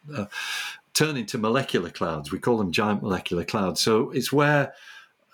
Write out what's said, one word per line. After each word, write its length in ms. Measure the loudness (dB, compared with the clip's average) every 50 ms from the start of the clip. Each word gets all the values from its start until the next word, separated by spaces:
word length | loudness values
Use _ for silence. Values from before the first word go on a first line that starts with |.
| _ -10 -8
uh, 120 | -8 -8 -6 -8 -10 -8 -6 -6 -8 -8 -10 -12 -14 _ _ _
turn 220 | 2 2 2 2
into 220 | -4 -6 -4 -4 -2
molecular 520 | 0 2 2 2 0 2 0 0 -2 -2
clouds. 420 | -4 -4 -2 -2 -2 -4 -6 -6
We 60 | -8 -2
call 180 | 0 2 2 2
them 140 | 2 0
giant 300 | 0 0 2 2 0 0
molecular 420 | 0 -2 -2 -2 -2 -2 -2 -2 -2
clouds. 360 | -2 -2 0 0 0 0 0
So 300 | 2 4 4 4 2 0
it's 220 | -2 -4 -2 2
where 400 | 2 4 4 6 4 4 2 0 -4 -16 -20 -20 -20 -20 -20 _ _ _ _ _